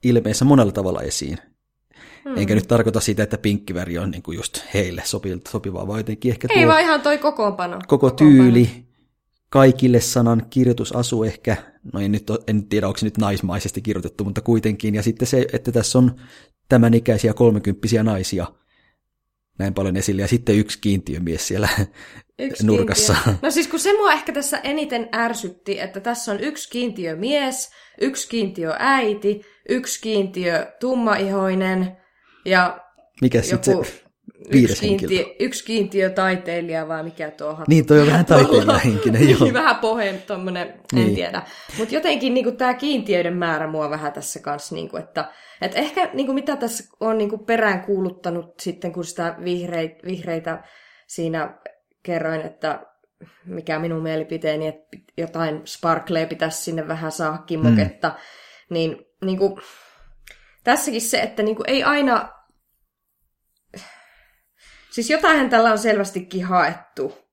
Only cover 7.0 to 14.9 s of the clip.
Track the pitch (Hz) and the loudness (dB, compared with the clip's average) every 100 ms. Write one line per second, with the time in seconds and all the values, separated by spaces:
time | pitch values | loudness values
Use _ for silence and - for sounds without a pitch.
7 | 294 294 294 294 208 185 175 180 180 143 | 0 0 0 0 -4 -4 -8 -8 0 2
8 | 135 127 151 135 127 120 117 - - _ | 2 6 8 10 10 6 4 0 -20 _
9 | _ _ _ _ _ 135 135 127 127 120 | _ _ _ _ _ 6 6 6 4 4
10 | - 127 117 117 113 - 127 117 113 - | 2 2 4 2 0 0 2 2 -2 -4
11 | 120 117 110 - - 104 - _ - 95 | -2 -2 -2 -4 -4 -4 -6 _ -12 -6
12 | 101 104 104 107 - 107 101 104 104 95 | -2 -2 -2 -6 0 -2 0 -2 0 -2
13 | 110 107 104 98 95 87 98 - 104 98 | -4 0 0 0 -2 -4 -6 -6 -4 -4
14 | 87 - 101 107 - 113 110 104 107 | -6 -6 -4 -4 2 2 2 -2 -2